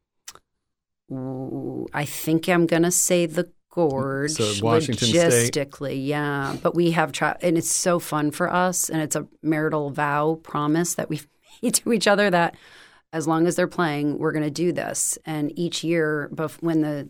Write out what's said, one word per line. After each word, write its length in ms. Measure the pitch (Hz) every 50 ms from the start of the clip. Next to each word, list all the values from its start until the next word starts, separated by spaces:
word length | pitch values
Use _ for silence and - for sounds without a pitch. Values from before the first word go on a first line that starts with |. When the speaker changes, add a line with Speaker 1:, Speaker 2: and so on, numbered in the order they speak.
| _ _ _ _ _ - - - _ _ _ _ _ _ _ _ _ _ _ _ _ -
Speaker 1:
Ooh, 760 | 135 131 127 135 131 131 135 131 131 135 127 131 131 127 127 - -
I 120 | 143 147
think 420 | - - - - 156 160 160 165
I'm 180 | 185 175 170 170
gonna 260 | 165 170 165 170 175
say 340 | 175 - - - 180 175 170
the 240 | 165 156 180 175 - _ _ _ _ -
Gorge, 580 | 175 170 143 135 135 135 139 135 139 143 151
Speaker 2:
So 220 | 156 - 110 104 104 101 107
Washington 420 | 113 117 117 - - 113 - 123
State. 460 | 113 160 170 170 143 123 120 120 120 -
Speaker 1:
logistically, 520 | 151 139 139 - - 143 135 135 139 131
yeah. 500 | 139 147 147 147 147 143 139 135 143 143 131
But 140 | - 170 -
we 160 | 170 175 165
have 200 | 165 170 156 147 -
tra-, 240 | - 156 151 - -
and 160 | - 180 165
it's 140 | 165 165 -
so 280 | - - - 185 175 165
fun 320 | - - 151 151 147 151
for 200 | 147 - 180 170
us, 380 | 175 180 180 185 175 - - -
and 120 | - 160
it's 140 | 156 147 -
a 120 | 156 147 - _ _
marital 480 | - 151 160 151 156 156 156 151 147 143
vow 480 | 127 147 147 143 143 147 151 160 160 160 -
promise 520 | - - 147 147 147 156 165 175 170 -
that 140 | - - -
we've 180 | 156 143 - _ _ _ _
<laughs> 180 | _ - - -
made 100 | 262 -
to 180 | - - - 240
each 140 | 190 -
other 220 | 214 202 196 208 202
that 260 | 175 170 170 - - - - - - - - - _ _ _ _ -
as 140 | 160 143
long 180 | 160 160 160 170
as 80 | 175 -
they're 120 | 180 180
playing, 500 | 175 - - 175 156 143 147 147 147 143 -
we're 120 | 151 160
gonna 180 | 151 156 151 151
do 220 | 139 156 175 175
this. 460 | 147 - - - - - - - - - -
And 320 | 160 156 151 147 143 -
each 260 | - 175 165 - - -
year, 460 | 160 170 165 156 151 151 147 143 - 151
bef-, 280 | 151 156 147 - -
when 200 | 165 165 160 156
the 280 | 151 151 147 143 139 -